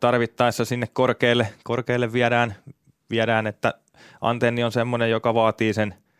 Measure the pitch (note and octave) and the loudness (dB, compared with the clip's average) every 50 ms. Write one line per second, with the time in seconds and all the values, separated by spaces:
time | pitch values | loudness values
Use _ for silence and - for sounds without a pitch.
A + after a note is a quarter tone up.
0 | - A#2+ A#2+ A#2+ A#2 A2 _ - B2+ A#2+ G#2+ - A#2 - B2+ A#2+ A#2+ - - - | 0 2 2 2 0 -2 _ 0 0 0 0 -2 -4 -4 -2 -6 -6 -6 -2 0
1 | B2+ B2 A#2+ - - A#2+ A#2+ A#2+ A#2 G#2 - - - - A#2+ A#2+ A#2 - B2 A#2+ | 0 0 2 2 2 2 2 2 0 -2 -4 -12 -8 -6 -6 -4 -2 -2 -2 -2
2 | B2 A2+ A2+ B2 B2 A#2 A#2+ A#2+ A#2+ A#2 G2+ - - - - _ _ _ _ _ | -2 -2 0 0 0 2 2 2 0 0 -4 -10 -18 -20 -20 _ _ _ _ _
3 | _ - A#2 A2+ A2+ A2+ A2+ A2 A2 G#2+ G#2 - - A#2 - - _ _ _ - | _ -4 -2 0 0 2 2 0 0 -2 -6 -2 -2 -2 -2 -4 _ _ _ -20
4 | - - - - - A2+ A#2+ A#2+ B2 A#2 A#2+ A#2+ A#2+ A#2 A2 B2 A#2 B2 B2 A#2 | -20 -20 -12 -4 -2 -2 0 0 0 0 0 0 -2 -2 0 -2 -2 -2 -2 -2
5 | A#2 A2+ A2+ A2+ - A#2+ A2+ A#2 A2+ A2 G#2 - A2+ A2 G2+ G#2+ G#2+ G#2 F#2 _ | 0 0 0 0 0 0 2 2 2 2 2 0 0 0 0 0 -2 -4 -6 _
6 | _ _ _ | _ _ _